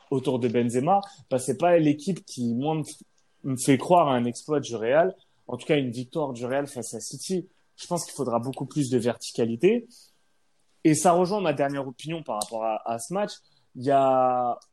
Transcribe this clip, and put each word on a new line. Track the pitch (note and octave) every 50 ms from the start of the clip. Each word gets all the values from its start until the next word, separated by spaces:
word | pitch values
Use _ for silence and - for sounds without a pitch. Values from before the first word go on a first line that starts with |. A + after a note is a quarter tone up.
| _ _
autour | C#3+ C3 B2+ D3 C3 B2
de | A#2+ B2
Benzema, | A2 B2 A#2+ A#2+ A2+ B2+ C3 E3 F#3+ G3+ G3 - - - - _
bah, | C3+ B2+
c'est | C3 - C3 -
pas | E3+ F3 F3 E3+
l'équipe | D#3+ D3 D3 D3 - G3 F#3 - -
qui, | - - B2+ B2 A#2 A#2
moi, | A#2+ C3+ D3+ D#3+
me | D#3 C#3+
f-, | - - - - _ _ _ _ _ _ _ -
me | D3 C3 B2
fait | - - C#3 C3
croire | - - F3+ F3 E3 C#3+
à | C3
un | B2 A#2+
exploit | A#2+ A#2+ - - - D3+ D3
du | B2 A#2 A#2
Real, | A2 G#2+ A#2 C3 D3+ F3 F#3 F#3 - _ _ _ _ _ -
en | B2 B2
tout | -
cas | - D#3+ D3
une | C3+ B2+
victoire | A2+ B2+ B2+ B2 - E3 D3+ C3+
du | B2+ A#2 B2
Real | A#2+ C3 C#3 D3 C#3
face | - B2+ A2 - -
à | A2
City. | - - - C#3 - - F#3+ F3+ - - _ _ _ _ _
Je | - - -
pense | F3 E3+ -
qu'il | - -
faudra | - C#3 A#2+ A2+ A#2
beaucoup | A#2+ C3+ C3+ - D3 C3+
plus | - D#3 C#3+ A#2+
de | B2+ B2
verticalité. | G#2+ A#2+ A2+ - - - - - A#2+ A2+ A#2 A2+ - F#3+ A3+ A#3+ A#3 - - - - _ _ _ _ _ _ _ _ _ _ _ _ _ _ _ -
Et | D#3+ D3+
ça | - - F#3+ E3+
rejoint | F3 F#3 E3+ G3+ G#3+
ma | F#3+ E3 C#3+
dernière | C#3 C#3+ C#3 C#3+ C#3 C3+ C3+
opinion | B2+ - - D3 E3 E3
par | D3+ - A#2 G#2
rapport | G#2+ - A#2 A2+ A2
à, | A2+ A2 G#2+ - A2+
à | A#2 A#2
ce | - - F3
match. | G3 G#3 G3+ - - _ _ _ _ _ _ _
Il | B2+ A#2+
y | C#3
a, | C#3 C3+ C3+ C3+ C3 C3 B2+ B2+ B2+ B2 B2 B2 A2 - - _